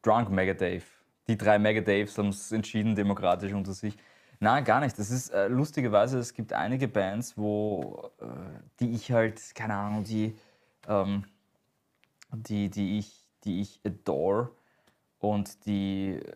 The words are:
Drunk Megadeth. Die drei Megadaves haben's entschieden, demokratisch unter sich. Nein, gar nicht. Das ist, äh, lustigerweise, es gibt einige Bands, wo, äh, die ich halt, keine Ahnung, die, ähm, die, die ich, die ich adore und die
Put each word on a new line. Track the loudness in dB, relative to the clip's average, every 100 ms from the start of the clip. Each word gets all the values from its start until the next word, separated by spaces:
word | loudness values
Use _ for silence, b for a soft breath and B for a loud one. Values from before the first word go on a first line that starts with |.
Drunk | 4 4 4
Megadeth. | 2 2 0 -2 -4 -10 _ _ _ -4
Die | 2
drei | 4 6
Megadaves | 6 2 4 2 2 0
haben's | -2 -2 -4
entschieden, | -4 -2 -2 0
demokratisch | 2 2 2 2 2 0
unter | -4 -6
sich. | -6 -8 -10 b b b b
Nein, | 2 2
gar | 4 4
nicht. | 2 -2
Das | -4
ist, | -4 -2
äh, | 0 2
lustigerweise, | 2 0 0 4 4 4 2
es | -4
gibt | -8 -6
einige | -4 -2 -2 0
Bands, | 0 0 -4 -6 -4
wo, | -2 0 0 -4 -6 -12 -16 _
äh, | -12 -12 -12 -16 -20 _
die | -2
ich | -2 2
halt, | 2 2 -2 -18
keine | -10 -4
Ahnung, | -4 -2 -4
die, | -2 -2 -2 -4 b b b b -2
ähm, | 0 2 -2 -4 _ _ _ _ _ _ _ _ _ -14
die, | -12 -4 -2 -2
die | -2 -2 -2
ich, | -4 -14 _ _
die | -4 -4
ich | -4 -6
adore | -8 -4 -2 0 2 2 0 b b b b b b _
und | -2 0 -2 -8 -2
die | 0 0 -2 -4 -6 -10